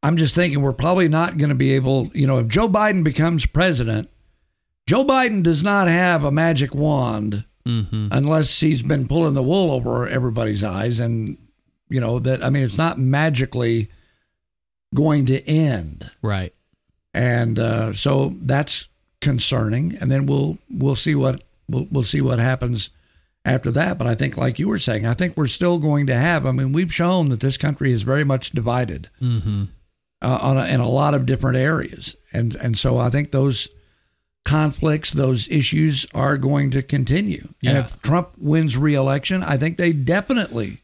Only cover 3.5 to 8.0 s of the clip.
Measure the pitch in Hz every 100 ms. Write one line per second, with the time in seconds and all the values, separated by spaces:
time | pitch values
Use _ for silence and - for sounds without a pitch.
3.5 | 147 185 143 113 110 - _ _ _ _
4.5 | _ _ _ - 214 277 262 254 208 170
5.5 | 156 185 202 185 170 180 165 143 147 165
6.5 | 151 139 139 151 143 123 107 107 104 -
7.5 | _ 120 117 101 110